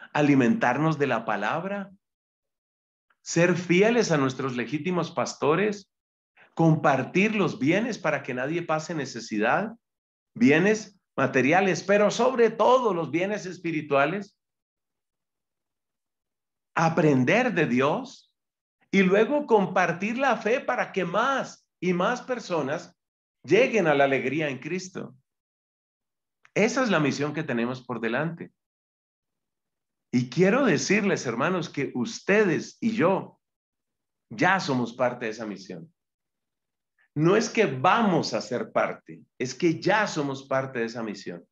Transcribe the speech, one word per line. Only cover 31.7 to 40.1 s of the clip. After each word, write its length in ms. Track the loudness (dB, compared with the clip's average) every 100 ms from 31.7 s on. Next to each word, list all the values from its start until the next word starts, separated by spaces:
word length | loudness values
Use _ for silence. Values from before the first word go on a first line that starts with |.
| -6 -6 -4
ustedes 840 | -6 -6 0 2 2 0 -4 -6
y 160 | -4 0
yo 440 | 0 0 -4 _ _ _ _ _ _ _ _ _ -12
ya 300 | -2 0 0
somos 340 | 0 -2 -2
parte 320 | -2 -2 -2 -8
de 60 |
esa 140 | -8 -10
misión. 460 | -12 -14 -16 -16 _ _ _ _ _ _ _ _ _ _ _ _ 0
No 200 | 4 4
es 140 | 2
que 160 | 0 0
vamos 720 | 2 2 4 2 2 0 -4
a 60 |
ser 300 | -4 -6 -2
parte, 520 | -2 -2 -4 -16 -20 -16 -8
es 160 | -8 -2
que 240 | -2 0
ya 260 | 0 0
somos 420 | 0